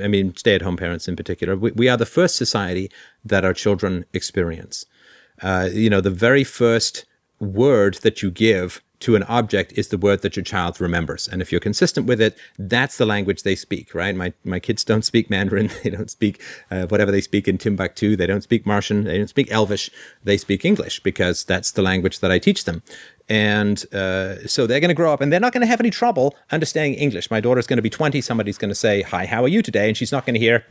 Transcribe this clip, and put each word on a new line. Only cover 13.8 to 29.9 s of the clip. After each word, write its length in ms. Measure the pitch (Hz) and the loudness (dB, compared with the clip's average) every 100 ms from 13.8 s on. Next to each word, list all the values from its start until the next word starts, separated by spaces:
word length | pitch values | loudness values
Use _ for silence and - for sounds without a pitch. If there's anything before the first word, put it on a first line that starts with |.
| - | -8
right? 220 | 82 95 92 | -6 -4 -4
My, 180 | 90 - 95 | -6 -8 -8
my 140 | 92 | -6
kids 240 | - 107 | -4 -4
don't 200 | - 110 | 0 0
speak 260 | - 117 - | 2 0 0
Mandarin. 400 | 95 98 101 104 - | -2 0 0 -2 -4
<laughs> 80 | |
They 60 | 113 | -6
don't 200 | 90 - | -6 -10
speak, 320 | - 104 - - - - | -2 -4 -4 -16 -18 -8
uh, 160 | 92 90 | -6 0
whatever 240 | 104 101 | 2 4
they 100 | 98 | 2
speak 260 | - 101 98 | 0 0 0
in 100 | 95 | -2
Timbuktu. 580 | 110 95 92 - 104 101 | -2 -2 -4 -2 0 0
They 100 | 90 | 0
don't 160 | 98 | -2
speak 240 | - 117 104 | 0 0 2
Martian. 380 | 104 - 104 | 0 0 -2
They 140 | 101 92 | 0 -2
don't 120 | 104 | -2
speak 220 | - 135 | 0 0
Elvish. 400 | 110 101 101 - - - _ | 2 2 -2 -6 -14 -20 _
They 140 | 98 101 | 0 0
speak 280 | - 98 175 | 0 0 2
English 360 | 208 - - | 0 -2 -4
because 420 | - - 90 87 | -4 0 0 0
that's 300 | - 92 - | -2 -2 -2
the 80 | - | 0
language 400 | 92 95 90 - | 0 2 0 -2
that 100 | 92 | 0
I 80 | 90 | 2
teach 240 | 202 185 | 2 0
them. 180 | - 85 - - - _ - | -2 -8 -12 -20 -20 _ -2
And, 560 | 107 104 104 104 101 - | 2 4 2 2 -2 -4
uh, 560 | 98 95 95 95 95 113 | -4 -2 -2 -4 -8 -6
so 200 | - 117 | -2 2
they're 120 | 135 | 2
gonna 140 | 175 | 2
grow 180 | 160 165 | 2 2
up 80 | 143 | 2
and 140 | 143 | 2
they're 60 | 175 | 2
not 120 | 240 | 2
gonna 140 | 247 233 | 0 0
have 140 | 240 | 2
any 100 | 240 | 0
trouble 460 | - 240 135 135 - - | 2 0 2 0 -2 -6
understanding 420 | 156 156 120 147 | -4 -2 0 -2
English. 380 | - 143 92 - | 0 -2 -2 -2
My 100 | 110 | 0
daughter's 240 | 120 127 - | 2 2 2
gonna 160 | 123 | 0
be 80 | 110 | 0
twenty. 320 | - 151 139 | -2 -2 -2
Somebody's 380 | - 117 101 - | -2 -2 -2 -4
gonna 160 | 104 101 | -4 0
say, 260 | 110 101 | 0 0
"Hi, 240 | - 90 98 | 0 -4 -2
how 180 | 113 | 0
are 40 | 127 | 2
you 160 | 208 | 2
today?" 240 | - 107 | 2 0
And 100 | 107 | 0